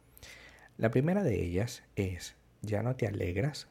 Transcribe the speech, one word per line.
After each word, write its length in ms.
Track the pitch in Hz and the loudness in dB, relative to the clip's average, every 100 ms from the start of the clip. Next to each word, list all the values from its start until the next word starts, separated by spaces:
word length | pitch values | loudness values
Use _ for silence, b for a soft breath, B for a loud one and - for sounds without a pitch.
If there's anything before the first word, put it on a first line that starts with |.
| B B B B B B B - | B B B B B B B 0
La 120 | 113 | 2
primera 320 | 127 151 196 | 4 4 4
de 200 | 170 92 | 2 2
ellas 400 | 87 87 117 - - - | 2 0 0 -4 -10 -2
es, 400 | 95 90 - - - - | -2 -2 -10 -16 -20 -12
ya 200 | 104 104 | -2 0
no 140 | 117 127 | 0 0
te 100 | 104 | -2
alegras 640 | 101 98 95 139 - - | 0 -2 0 0 -2 -14